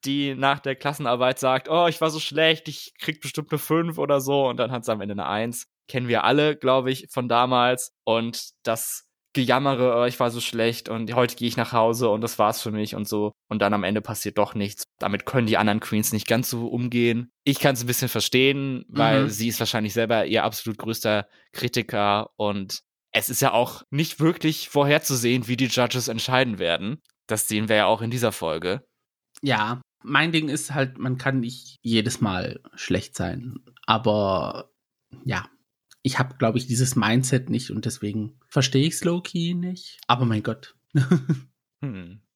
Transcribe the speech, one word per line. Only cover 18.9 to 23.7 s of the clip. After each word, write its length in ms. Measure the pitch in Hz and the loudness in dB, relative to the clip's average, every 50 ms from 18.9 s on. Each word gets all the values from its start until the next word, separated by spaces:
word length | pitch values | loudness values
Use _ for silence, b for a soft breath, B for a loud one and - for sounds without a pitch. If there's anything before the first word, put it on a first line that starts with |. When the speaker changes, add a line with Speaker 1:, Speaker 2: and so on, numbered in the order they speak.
| - - 113 113 110 110 135 | -2 2 4 4 6 4 4
Speaker 2:
Mhm. 60 | 113 | 2
Speaker 1:
sie 200 | 107 101 113 117 | 0 -2 -2 -2
ist 100 | 110 - | 0 -2
wahrscheinlich 340 | 117 110 - 117 107 107 95 | -2 -2 0 -2 -2 0 0
selber 320 | 113 113 107 117 110 98 | 0 2 2 2 2 2
ihr 180 | 73 101 110 82 | 2 2 2 2
absolut 320 | 110 110 - - 117 107 - | 0 -2 -4 -8 -8 -8 -6
größter 500 | - 110 113 - - 113 104 104 101 b b b b b | -6 -6 -6 -2 0 0 0 0 0 b b b b b
Kritiker. 800 | _ - - 120 - 123 110 - - 107 104 101 101 104 107 - _ _ | _ -6 -6 -2 -2 -2 -4 -2 -2 0 2 2 2 0 -2 -4 _ _
Und 420 | 107 104 101 101 95 95 - - _ _ _ _ _ _ | -2 -2 -2 -4 -6 -8 -10 -12 _ _ _ _ _ _
es 180 | - 110 104 - | -2 -2 -2 0
ist 120 | 127 - | -2 2
ja 100 | 135 135 | 2 2
auch 320 | - 113 123 120 | 4 4 2 2